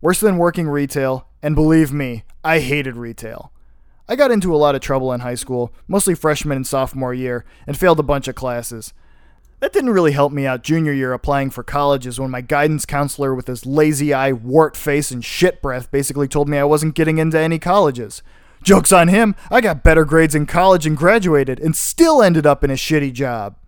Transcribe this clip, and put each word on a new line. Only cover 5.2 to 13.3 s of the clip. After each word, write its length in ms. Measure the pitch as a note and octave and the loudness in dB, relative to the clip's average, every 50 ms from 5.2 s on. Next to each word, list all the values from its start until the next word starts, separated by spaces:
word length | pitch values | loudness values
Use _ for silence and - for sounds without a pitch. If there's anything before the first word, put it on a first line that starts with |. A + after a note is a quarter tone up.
high 160 | B2 B2 B2 | -6 -8 -10
school, 360 | A#2+ - - B2+ B2 A#2+ A#2+ - - - | -10 -8 -8 -6 -6 -6 -6 -8 -16 -12
mostly 280 | - F3+ G3+ - - F3 | -2 -2 0 0 0 -2
freshman 420 | D#3 - D#3+ D3+ C#3+ - D3+ C#3+ | 0 0 -2 -2 -2 -4 -6 -6
and 100 | C3+ C3 | -6 -6
sophomore 480 | - - C3+ C3 C3 - C3+ C3 B2 B2 | -4 -4 -4 -4 -4 -6 -8 -8 -6 -6
year, 300 | B2+ B2+ B2+ B2 A#2+ A#2 - _ _ - | -6 -6 -6 -6 -8 -10 -14 _ _ -12
and 120 | - C#3+ - | -10 -6 0
failed 220 | - F#3 E3 D#3 | 2 2 4 4
a 20 | D3+ | 2
bunch 240 | C3 D3 C#3 C3+ | -2 -2 -4 -4
of 80 | - B2+ | -8 -10
classes. 580 | - C3 B2+ B2 A#2+ A#2 - A#2+ A2+ G#2+ - - - - - - _ _ _ _ _ _ _ _ _ | -8 -8 -6 -6 -6 -8 -10 -12 -14 -16 -16 -20 -20 -20 -20 -20 _ _ _ _ _ _ _ _ _
That 120 | - - - | -6 -2 -2
didn't 180 | G4+ C4+ B3+ | -2 0 2
really 200 | A3 F#3+ F3 D#3 | 2 4 4 2
help 220 | C#3+ C#3+ C#3+ C#3+ C#3 | 2 2 0 0 0
me 120 | D3 C#3 | -4 -4
out 200 | C3+ B2+ B2 - | -4 -4 -6 -4
junior 280 | - D#3 E3 D#3+ D3+ C#3+ | -2 -2 0 0 0 -2
year 200 | C3+ C3 B2+ B2+ | -2 -2 -4 -4
applying 380 | B2 - - C#3+ C#3 C#3 C3+ | -6 -4 -2 -2 -2 -2 -4
for 120 | - - A#2+ | -8 -10 -12
colleges 560 | - - C#3+ C#3+ C#3+ C#3+ C#3 B2 B2+ A#2+ A#2+ | -8 -4 -2 0 0 0 -2 -2 -8 -8 -8
when 140 | C3+ C3 B2+ | -8 -6 -8
my 80 | B2 | -10
guidance 440 | B2+ - D3+ C#3+ C#3+ D#3 D#3 C#3+ - | -6 -4 -2 0 2 2 0 -2 -4
counselor 480 | - - C#3+ C#3+ C#3+ - - C#3+ C#3 | -4 -4 -4 -4 -4 -4 -4 -4 -2